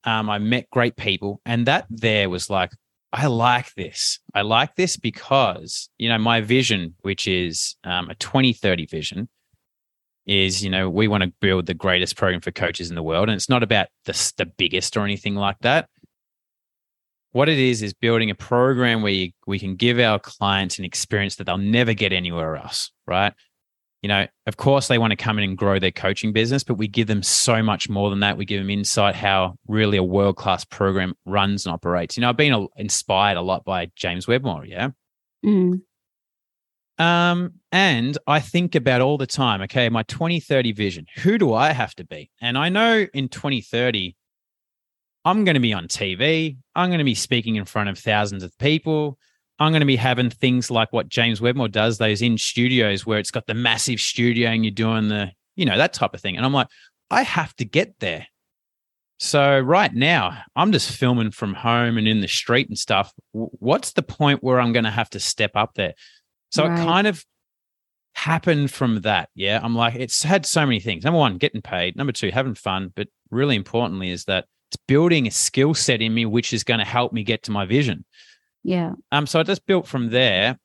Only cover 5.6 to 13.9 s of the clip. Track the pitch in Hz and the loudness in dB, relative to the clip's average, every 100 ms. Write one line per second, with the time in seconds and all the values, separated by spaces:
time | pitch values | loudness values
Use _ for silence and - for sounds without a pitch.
5.6 | 80 - - _ 117 113 113 117 107 131 | -10 -12 -12 _ -2 2 2 2 2 2
6.6 | 127 104 82 85 98 98 - 92 87 80 | 2 -2 -4 -8 -6 -4 -2 -2 -2 -4
7.6 | - - 95 90 85 - - 135 131 113 | -8 -8 -6 -6 -6 -10 -2 2 2 2
8.6 | 101 90 78 80 76 92 120 _ _ _ | 0 -2 -4 -8 -8 -8 -10 _ _ _
9.6 | _ _ _ _ _ _ - 98 95 92 | _ _ _ _ _ _ 0 2 2 0
10.6 | 98 95 95 87 110 104 92 - 98 92 | -2 0 0 2 2 2 0 0 0 0
11.6 | 85 85 95 90 90 - 95 90 90 - | 0 -2 0 0 0 0 0 0 -6 -4
12.6 | 87 85 85 85 80 82 107 101 - 127 | -4 -4 -8 -6 -2 0 0 0 0 0
13.6 | 110 107 90 | 4 2 0